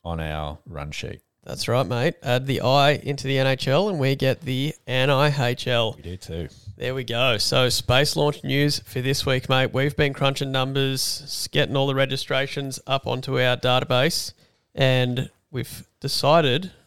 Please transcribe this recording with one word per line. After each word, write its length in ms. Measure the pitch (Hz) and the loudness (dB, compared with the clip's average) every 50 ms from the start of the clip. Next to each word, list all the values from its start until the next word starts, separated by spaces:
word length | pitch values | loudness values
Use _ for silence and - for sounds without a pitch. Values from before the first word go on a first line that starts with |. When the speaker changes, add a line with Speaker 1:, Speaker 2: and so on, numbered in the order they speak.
| _ | _
Speaker 1:
on 160 | 85 85 80 | -6 -6 -4
our 380 | 80 78 76 76 78 73 76 - _ | -4 -4 -4 -4 -6 -6 -8 -12 _
run 240 | - 80 73 69 76 | -14 -12 -10 -10 -8
sheet. 280 | 73 - - - - - _ _ _ _ | -8 -8 -10 -10 -12 -14 _ _ _ _
Speaker 2:
That's 260 | _ - - - - - | _ -14 -10 -8 -4 -2
right, 180 | 117 127 139 | 0 0 0
mate. 280 | 87 123 120 123 170 - _ | 0 -2 -2 -2 -2 -4 _
Add 240 | - - 123 127 131 | -2 -2 -2 0 0
the 140 | 135 127 - | -2 -2 0
I 300 | - 123 131 143 139 147 147 - | 2 4 4 6 6 4 2 2
into 240 | - - 143 135 - | -2 -6 -6 -4 -4
the 120 | 135 135 131 | -2 0 2
N 80 | 135 | 2
H 200 | 135 135 127 - | 2 0 0 0
L 220 | 131 131 160 196 214 | 2 2 2 2 0
and 100 | 190 151 | 0 0
we 160 | 131 135 135 | 0 0 0
get 280 | 135 131 131 120 - | 2 0 0 0 -2
the 320 | - 127 131 127 135 151 - _ _ | -4 -4 -2 -2 -2 -4 -4 _ _
N 220 | - 123 127 131 143 | -4 0 2 2 4
I 380 | 143 131 147 147 143 143 131 120 | 4 4 4 2 2 2 0 0
H 180 | 127 - - | -2 -2 -2
L. 280 | 135 123 117 113 110 - | 0 2 2 0 0 -4
Speaker 1:
We 60 | - | -8
do 140 | 73 85 92 90 | -12 -12 -12 -12
too. 300 | - - 82 85 87 - - - - - 98 | -10 -8 -6 -6 -6 -8 -10 -16 -18 -18 -12
Speaker 2:
There 180 | - - 123 131 | -6 -6 -4 -4
we 80 | 131 | -4
go. 360 | 123 113 117 117 127 131 113 101 | -6 -4 0 2 2 2 4 2
So 320 | - - - 135 127 123 | 2 2 2 4 4 4
space 440 | - - - - 123 131 151 147 - | 2 0 0 2 4 4 4 2 2
launch 300 | 160 147 147 143 - - | 2 0 0 0 -2 -4
news 340 | 139 135 139 143 147 143 - | -2 0 2 2 2 0 -2
for 200 | - - - 131 | -8 -8 -8 -4
this 240 | 127 135 139 - - | -2 -2 -2 -2 0
week, 240 | 139 131 127 - - | 0 -2 -2 0 2
mate. 240 | 135 131 131 - | 2 2 2 2
We've 240 | - 127 135 147 143 | 0 0 -2 0 0
been 160 | - 151 139 | 0 0 0
crunching 400 | 135 - 139 139 135 - 143 135 | 0 2 0 0 2 0 -4 -2
numbers, 680 | 131 131 131 135 135 139 135 135 135 131 - - - - 147 | -2 -2 -2 0 0 0 0 0 0 -2 -2 -2 -4 -6 -8
s-, 240 | - - - - - | -10 -8 -6 -6 -2
getting 280 | - 151 143 - 123 | 0 0 0 2 2
all 100 | 139 135 | 2 2
the 80 | 139 135 | 2 2
registrations 840 | 135 135 131 131 127 - - 139 131 135 135 - 147 139 135 131 - - | 2 0 0 0 -6 -4 -2 -2 -2 -2 -2 -4 -6 -6 -6 -8 -10 -4
up 200 | - 135 139 - | -2 -2 -2 0
onto 340 | 120 120 131 131 135 135 127 | -2 -4 -4 -2 -2 0 2
our 160 | 127 127 123 | 2 2 2
database, 760 | 123 - 127 127 127 123 - 127 123 135 170 - - - - - _ _ _ _ _ _ _ _ | 2 2 2 2 2 2 2 2 2 2 2 0 -2 -6 -6 -12 _ _ _ _ _ _ _ _
and 560 | - 139 131 127 127 127 123 123 123 - - _ _ _ _ | 2 2 4 4 4 2 2 0 -2 -4 -6 _ _ _ _
we've 360 | - 127 123 - - 113 - _ _ _ | -8 -8 -8 -8 -12 -16 -16 _ _ _
decided 720 | - 143 - - - 139 156 170 160 131 120 160 95 92 - _ _ | -6 -4 -2 2 4 4 6 6 4 4 2 0 -2 -6 -14 _ _